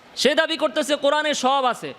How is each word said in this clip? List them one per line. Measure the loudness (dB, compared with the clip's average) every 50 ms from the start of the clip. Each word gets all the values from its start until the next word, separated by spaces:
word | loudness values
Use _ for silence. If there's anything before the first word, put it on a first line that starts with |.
| -20 -14 -6
সে | 0 0 2 2
দাবি | 2 2 0 0
করতেছে | 0 -2 0 0 -2 -2 0 0
কোরআনে | 0 0 0 0 0 0 -2 -2
সব | 0 0 0 2 2 2
আছে, | 0 -2 -4 -6 -12 -12